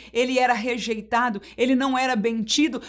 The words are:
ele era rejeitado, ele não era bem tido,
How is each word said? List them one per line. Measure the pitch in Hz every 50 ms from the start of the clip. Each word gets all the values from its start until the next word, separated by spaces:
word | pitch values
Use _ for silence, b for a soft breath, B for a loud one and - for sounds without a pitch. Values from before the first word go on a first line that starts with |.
| B B
ele | B 233 254 254 262 254
era | 254 247
rejeitado, | 240 208 220 254 247 233 - 226 220 214 214 - 240 233 247 240 202 202 B B B
ele | B - 254 269
não | 247 269 269 262
era | 254 262 254 254
bem | 208 196 233 226 226
tido, | 202 - - 294 302 320 - - B